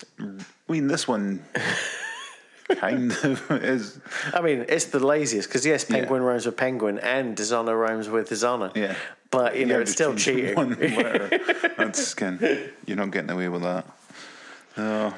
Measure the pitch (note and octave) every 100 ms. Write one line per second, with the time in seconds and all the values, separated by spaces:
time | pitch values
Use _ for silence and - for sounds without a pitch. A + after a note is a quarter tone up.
0 | - - G#2 G2 F#2+ - - D#3+ C#3 E3
1 | - A2 G2+ F#2 - G#2 A#2 A2 - -
2 | - - - - - - - - F#2+ C3
3 | B2 G2 C#3+ C3 - C#3+ C3 C3 G#2 -
4 | - - D3+ F3 E3+ C3 - D#3+ - C#3
5 | C3+ D3+ C#3 G#2+ F#2 B2+ C#3+ D3 - B2+
6 | - C3 B2 A#2+ A#2 - C3 B2 G#2+ G2+
7 | A#2 C3 B2 G#2+ G#2 A#2 A2+ A2+ A2+ A2
8 | G#2+ A2+ A2 G#2+ B2 B2 F#2+ G#2+ G2 F#2
9 | - - _ B2+ B2 C3 B2 C#3 - -
10 | D#3 A2 - B2+ D3+ G3 B2+ A#2 D3 A2+
11 | - G3 - F#4 - - E4+ - G#3+ C4+
12 | C4 - F#2+ F2+ - C#3 - - - G#2
13 | G2+ F#2 D2+ F2+ F2+ F2 F2 F2+ - -
14 | - - - - - - - - G#2+ G#2+
15 | G#2+